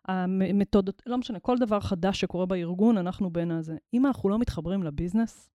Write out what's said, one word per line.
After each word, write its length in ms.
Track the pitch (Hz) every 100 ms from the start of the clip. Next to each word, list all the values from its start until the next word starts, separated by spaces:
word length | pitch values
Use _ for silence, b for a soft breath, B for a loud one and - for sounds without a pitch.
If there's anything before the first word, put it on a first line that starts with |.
| -
המתודות, 920 | 185 185 190 190 196 196 208 190 - -
לא 120 | 247
משנה, 200 | - 190
כל 180 | - 247
דבר 220 | 233 208
חדש 400 | - 185 190 196
שקורה 260 | 185 175 185
בארגון, 520 | 185 170 180 214 214
אנחנו 320 | 180 - 190
בין 200 | 170 170
הזה. 260 | 165 160 160 -
אם 120 | 240 277
אנחנו 220 | 247 196
לא 100 | 214
מתחברים 440 | 240 - 160 196
לביזנס 680 | 165 143 175 208 226 - _